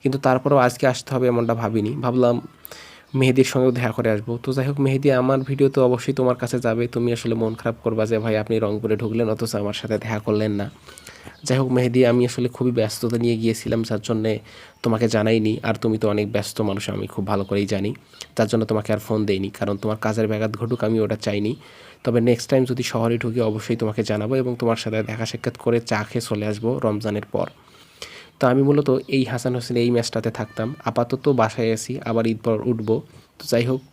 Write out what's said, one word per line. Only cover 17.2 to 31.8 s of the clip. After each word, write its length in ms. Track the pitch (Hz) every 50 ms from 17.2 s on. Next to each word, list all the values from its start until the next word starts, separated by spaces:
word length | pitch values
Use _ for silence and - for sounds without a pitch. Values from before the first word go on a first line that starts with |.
| 98
ভালো 180 | 101 104 98 98
করেই 220 | 98 98 101 101
জানি, 280 | 95 107 95 98 104 - - - _ - - - - -
তার 100 | - 113
জন্য 180 | 107 - 113 110
তোমাকে 280 | 107 110 107 104 -
আর 60 | 107 104
ফোন 280 | - - 113 110 107
দেইনি, 220 | 101 98 95 98 98
কারণ 280 | - - 107 101 101
তোমার 200 | 98 - 110 107
কাজের 320 | 107 - 110 107 113 110 107
ব্যাঘাত 280 | 110 107 110 110 107
ঘটুক 280 | - 120 113 123 120 -
আমি 160 | 110 113 110
ওটা 160 | 107 98 107
চাইনি। 400 | 104 - 110 104 104 104 107 135 - - - - - - - - _ _
তবে 160 | 131 113 120
নেক্সট 300 | 113 123 120 113 - -
টাইম 140 | 143 131 131
যদি 180 | 123 123 117
শহরে 360 | 120 - - 117 113 117 117 117
ঢুকি 220 | - 120 113 123
অবশ্যই 360 | 117 110 107 107 - - 120
তোমাকে 260 | 113 117 107 104 -
জানাবো 320 | 107 - 107 104 107 110 131
এবং 220 | 135 127 123 123 117
তোমার 180 | 123 117 113
সাথে 260 | 113 - 113 110 110
দেখা 240 | 107 104 110 113 117
সাক্ষাৎ 300 | - - 113 - 123 -
করে 240 | - - 123 117 117
চা 240 | 113 - 113 107 107 -
খেয়ে 160 | - 120 - -
চলে 180 | 113 104 104
আসবো 340 | 107 104 104 113 113 127 139 -
রমজানের 420 | 113 107 104 110 110 104 104 104 -
পর। 140 | - - - - - - - - - - - - _ - - - - - - - _ _
তো 60 | -
আমি 160 | 127 123 135
মূলত 280 | 139 139 147 143 143 135 127 127 - -
এই 160 | 135 135 127
হাসান 300 | - 131 120 - 131 123
হোসেন 220 | 123 120 - 123
এই 140 | 120 117 120
ম্যাচটাতে 400 | 123 120 117 - - 117 110 113
থাকতাম, 440 | 110 - 110 107 - - 110 117 147 156 -
আপাতত 440 | 120 110 127 120 - - 131 - 147
বাসায় 440 | 139 123 110 110 - - 117 113
আছি, 280 | 113 110